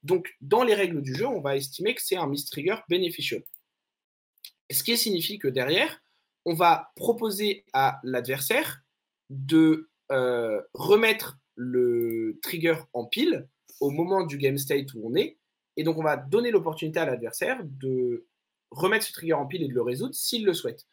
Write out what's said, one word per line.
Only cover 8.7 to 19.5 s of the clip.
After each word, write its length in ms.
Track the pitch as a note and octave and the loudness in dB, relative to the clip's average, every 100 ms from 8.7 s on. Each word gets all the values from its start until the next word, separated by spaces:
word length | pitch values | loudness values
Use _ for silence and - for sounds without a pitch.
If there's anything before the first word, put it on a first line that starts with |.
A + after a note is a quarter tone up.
| - _ _ _ _ _ | -8 _ _ _ _ _
de, 580 | C3+ C3+ D#3+ D#3+ D#3 D#3+ _ _ | -10 2 6 6 4 -2 _ _
euh, 500 | C3+ B2+ A#2+ A#2 G#2 - | 0 2 2 0 -2 -6
remettre 640 | - D#3+ G#3 A3 A3 - - _ - | -8 4 4 6 2 -4 -14 _ -10
le 840 | B2 B2 B2 A#2+ A2+ A2+ A2 G#2 | -2 2 2 2 -2 -2 -4 -6
trigger 340 | - E3+ E3 D#3+ - | -8 -2 0 0 -2
en 120 | B2 | -8
pile 440 | A#2 - E4 F3+ - _ _ - | -6 -2 0 0 -6 _ _ -4
au 100 | C#3+ | -2
moment 340 | D3 F3 G3 | 0 0 0
du 140 | E3+ C#3+ | 0 0
game 200 | C#3 C#3 | 0 0
state 360 | C3+ C#3+ C#3 | 0 -2 -2
où 60 | A#2 | -10
on 140 | G#2+ C#3 | -4 0
est. 220 | C#4+ - _ _ _ - | 0 -4 _ _ _ -4
Et 60 | |
donc, 160 | D#3 D#3+ | -2 0
on 60 | |
va 120 | D#3 C#3+ | 0 -2
donner 360 | C3+ G3 A#3+ | 0 0 4
l'opportunité 480 | G#3+ E3 D3+ D#3+ D#3+ | 2 2 -4 -4 0
à 40 | |
l'adversaire 580 | D#3 A#2+ A2+ - F3+ B3+ | 0 -2 -4 -4 -4 -4
de 640 | E3 C3+ C3+ C3 B2 A#2 - _ _ _ _ | -6 -8 -4 0 0 -2 -8 _ _ _ _
remettre 360 | C#3+ F#3 A3 G#3+ | -2 0 0 -2
ce 60 | |
trigger 200 | - E3 | -8 -2
en 140 | D3+ | 0
pile 180 | C3+ | 0